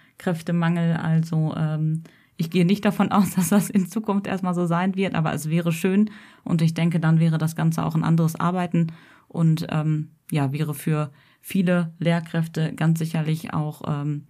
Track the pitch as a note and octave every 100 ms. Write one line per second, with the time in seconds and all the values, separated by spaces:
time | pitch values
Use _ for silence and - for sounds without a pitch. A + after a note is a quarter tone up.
0 | _ _ - E3 - E3+ E3 E3+ E3+ E3
1 | D#3+ D#3+ E3 D#3+ D#3 - D#3 D#3 D#3 D#3+
2 | D#3+ _ _ - E3 F#3 F3 G#3 G#3 G3+
3 | G3 G3+ F#3+ - E3+ G#3 G3+ G3+ F3 A3+
4 | G#3+ G3+ G3 F#3+ F#3 F3 F3 E3+ F#3 F#3
5 | F#3+ - D#3+ C#3+ D3+ E3+ E3+ E3 F#3+ G3
6 | G#3+ - - - - E3 D#3+ E3 E3+ E3
7 | D#3+ D#3+ E3 D#3+ D#3+ E3 D#3+ D#3+ D#3+ D#3+
8 | D#3 E3 D#3+ E3 E3+ F3+ F3+ F3 E3 E3
9 | - - _ - E3 D#3+ - D#3 D3+ D3+
10 | D#3 _ - D#3 C#3 C#3+ D3+ D3+ - D3+
11 | D3+ - _ _ - F#3+ F3+ F3 E3 -
12 | E3 E3+ E3 E3 D#3+ D#3+ D#3+ - D#3+ D#3+
13 | D#3+ E3 D#3 D#3 - D#3 D3+ D3 - C#3+
14 | D3 D3 -